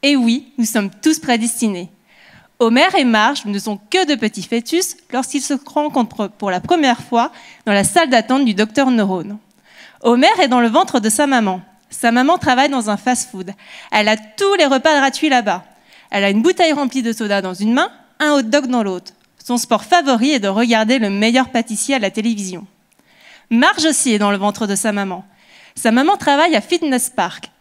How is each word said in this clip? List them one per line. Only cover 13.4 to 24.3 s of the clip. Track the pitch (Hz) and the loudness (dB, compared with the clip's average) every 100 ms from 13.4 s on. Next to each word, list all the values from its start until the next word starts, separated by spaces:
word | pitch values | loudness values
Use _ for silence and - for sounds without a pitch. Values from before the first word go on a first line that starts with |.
| 180 196 - - - | -14 -16 -20 -20 -4
Elle | 214 208 | 0 2
a | 214 | 0
tous | 220 - 392 | -4 -4 0
les | 392 294 | 2 2
repas | 262 320 294 | 4 2 2
gratuits | 269 262 311 | 2 0 0
là-bas. | 262 208 180 - _ _ - _ | 0 0 -6 -8 _ _ -20 _
Elle | 202 | -2
a | 196 | 0
une | 196 | 2
bouteille | 254 370 339 | 2 2 2
remplie | 294 269 269 | 2 -2 -4
de | 233 | -4
soda | 226 214 202 | -4 -2 -2
dans | 185 | -4
une | 180 208 | -4 0
main, | 247 381 - _ _ | 0 -2 -6 _ _
un | 302 | 0
hot | 294 | 0
dog | 220 285 262 | 2 -2 0
dans | 247 | -2
l'autre. | 202 180 - _ _ _ | -2 -6 -12 _ _ _
Son | - 240 | -6 -6
sport | - 226 | 0 -2
favori | - 349 277 240 262 | 2 0 2 0 2
est | 285 | 0
de | 196 | 0
regarder | 196 240 226 220 262 | 0 2 2 2 0
le | 208 | 0
meilleur | 196 214 240 262 | 0 2 2 0
pâtissier | 247 226 214 - 269 | -2 -4 -6 -4 -2
à | |
la | 196 | -2
télévision. | 196 214 214 190 180 202 _ _ _ _ _ - - _ | -4 -4 -4 -6 -10 -16 _ _ _ _ _ -20 -20 _
Marge | 233 302 415 | 2 2 2
aussi | 320 285 269 | 0 0 0
est | 214 | 0
dans | 202 | 0